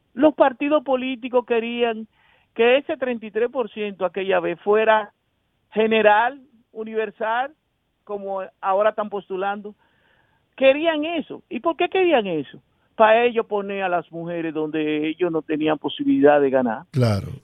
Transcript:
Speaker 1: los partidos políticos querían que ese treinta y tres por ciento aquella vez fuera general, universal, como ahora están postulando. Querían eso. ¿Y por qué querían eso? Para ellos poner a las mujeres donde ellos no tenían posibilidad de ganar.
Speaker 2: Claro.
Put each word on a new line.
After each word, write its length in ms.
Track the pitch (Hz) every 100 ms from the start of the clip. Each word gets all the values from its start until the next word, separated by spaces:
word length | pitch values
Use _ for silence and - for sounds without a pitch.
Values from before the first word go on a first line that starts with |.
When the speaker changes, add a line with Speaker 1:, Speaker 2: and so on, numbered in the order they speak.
| _
Speaker 1:
los 180 | - 302
partidos 500 | - 285 247 285 302
políticos 600 | 262 262 262 254 247 247 240
querían 600 | 233 233 240 240 220 220 _ _ _ _
que 220 | - 233 262
ese 180 | 294 302
treinta 300 | 254 240 214
y 40 |
tres 200 | 214 240
por 200 | 262 214
ciento 340 | 220 208 190
aquella 360 | 180 196 190 185
vez 180 | 170 170
fuera 520 | 208 208 220 214 208 _ _ _ _ _ _
general, 680 | 214 220 220 208 208 240 277 254 220 _
universal, 800 | 220 220 220 214 - 220 233 277 311 _ _ _ _
como 380 | - 208 196 196 185 _
ahora 300 | 190 190 208
están 180 | - 214
postulando. 640 | 202 - 185 196 208 202 208 _ _ _ _ _ _ _ -
Querían 480 | 269 285 330 311
eso. 380 | 302 339 - 139 _
¿Y 120 | 240
por 160 | 339 320
qué 120 | 349
querían 380 | 381 359 277 196
eso? 360 | 160 135 - _ _ _
Para 300 | - - 226
ellos 220 | 240 226 220
poner 360 | 208 196 196
a 60 | 190
las 220 | 175 160
mujeres 400 | 165 170 170 165
donde 560 | 156 156 156 151 151 156
ellos 240 | 160 175
no 100 | 160
tenían 360 | 151 151 156 151
posibilidad 600 | 143 - 143 139 139 147
de 100 | 139
ganar. 340 | 131 127 113 170
Speaker 2:
Claro. 380 | 131 120 101 92 -